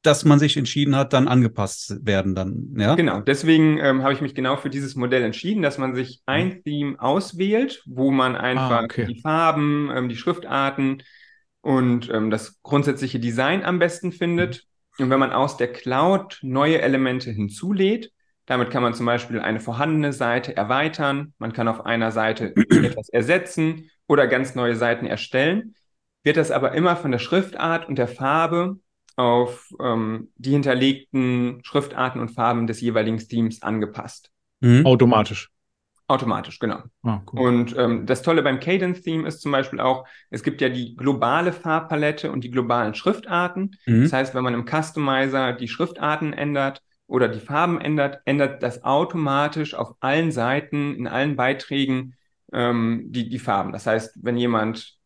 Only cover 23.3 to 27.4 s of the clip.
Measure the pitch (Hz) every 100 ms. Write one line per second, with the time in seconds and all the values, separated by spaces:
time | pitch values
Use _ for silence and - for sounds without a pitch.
23.3 | 180 180 - 160 160 - _ - - 123
24.3 | 127 135 131 120 113 120 117 120 117 -
25.3 | 127 147 202 226 _ _ _ _ _ 147
26.3 | 160 151 - 131 - 175 170 147 120 -
27.3 | 180